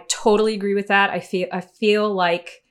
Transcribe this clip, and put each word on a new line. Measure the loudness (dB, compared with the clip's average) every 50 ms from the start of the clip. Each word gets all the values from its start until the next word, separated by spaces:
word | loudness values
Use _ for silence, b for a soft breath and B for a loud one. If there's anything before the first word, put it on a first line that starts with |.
| -2 -6
totally | -6 0 2 2 4 4 2 0 -2
agree | -2 -2 -2 -2
with | -2 0 2
that. | 2 2 2 2
I | 0 -4
feel, | -6 -6 -4 -4 -4 -4
I | -6 -8
feel | -10 -12 _ _ 0 2 2 2 0 0
like, | 0 0 0 0 0 -2 -6 -10 -20 -20 _ _